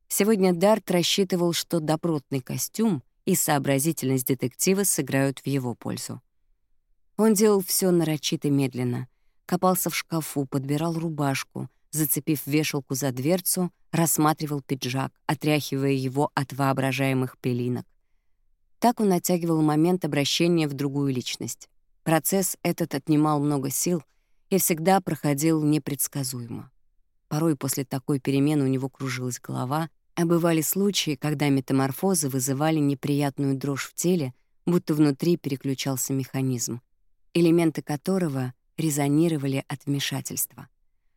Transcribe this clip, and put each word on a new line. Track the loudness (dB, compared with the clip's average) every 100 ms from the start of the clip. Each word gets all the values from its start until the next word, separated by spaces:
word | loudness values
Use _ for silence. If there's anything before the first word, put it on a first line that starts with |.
| -4
Сегодня | 0 2 4 4
Дарт | 4 4 4 2
рассчитывал, | 0 2 0 0 0 0
что | -2 -2 -2
добротный | 0 -2 -2 -4 -4 -6
костюм | -6 -6 -6 -2 0 -2 -6 _ -2
и |
сообразительность | 0 2 0 2 0 0 -2 0 0 0
детектива | -2 -4 -2 0 2
сыграют | 0 -2 0 0 0 -2
в | -4
его | -4 -4
пользу. | -6 -8 -8 -8 -14 _ _ _ _ _ _ _ _ _ 2
Он | 2
делал | 4 4 4
всё | 2 0 2
нарочито | 2 2 -2 -4 -2 0
медленно. | 2 0 -2 -4 -4 -8 _ _ _
Копался | -4 0 2 2 -2
в | -4
шкафу, | -4 -6 -4 -4 -4
подбирал | -4 -2 -2 -2
рубашку, | -2 -4 -2 -2 -2 -6 -10 -12 _ _
зацепив | -2 -2 -2 -2 -4 0
вешалку | 0 0 -4 -4
за | -4 -2
дверцу, | -2 0 0 0 -2 -4 -6 _
рассматривал | 0 2 4 2 2 -4 -6
пиджак, | -4 -4 -4 -4 -4 -6 -6
отряхивая | -2 0 0 0 -2 0
его | 0 -2 -2 -2
от | -2 -4
воображаемых | -2 0 2 0 0 0 0 -2 -4
пылинок. | -4 -2 -4 -6 -10 _ _ _ _ _ _ _ _ _
Так | 0 2
он | 2
оттягивал | 2 2 0 2 2
момент | 4 4 4 2
обращения | 0 0 0 2 2 2 0
в |
другую | -2 -4 -2 -2
личность. | -2 -6 -8 -10 -12 -18 _ _ _
Процесс | 0 2 2 0 0 -2
этот | -4 -2 -2
отнимал | -2 0 2 2 2
много | 0 0 -2
сил | -4 -2 -2 -4 _ _ _ -2
и | 0
всегда | 0 2 4 4
проходил | 2 -2 0 0 2 2
непредсказуемо. | 2 2 0 -4 -4 -4 -6 -8 -10 -12 -14 _ _ _ _ _ -6
Порой | -2 0 0
после | -4 -4
такой | -6 -6 -2 -2
перемены | 0 2 2 2
у | 2
него | 0 -4
кружилась | -6 -8 -6 -6 -8
голова, | -8 -6 -4 -4 -4 _ _
а | -2
бывали | 2 2 4 2
случаи, | 0 0 0 0 -2
когда | -2 -2 0 2
метаморфозы | 2 2 0 0 0 0 0 0
вызывали | -2 -2 0 0 2
неприятную | 2 0 0 0 0 0 -2 -2
дрожь | -2 -4 -6
в |
теле, | -4 0 0 -2 -8 _ _ 0
будто | 0 2
внутри | 2 2 2 0 0
переключался | -2 -4 -4 -4 -4 -4 -2
механизм, | -4 -4 -2 -2 -2 -4 -8 -12 _ _ _ _
элементы | 2 4 4 2 0
которого — | -6 -6 -2 -2 -2 -2 -4 -8 _ -4
резонировали | -2 0 2 4 2 0 -2 -4 -6
от | -8 -4
вмешательства. | -4 -4 -6 -6 -8 -8 -12 -20 _ _ _ _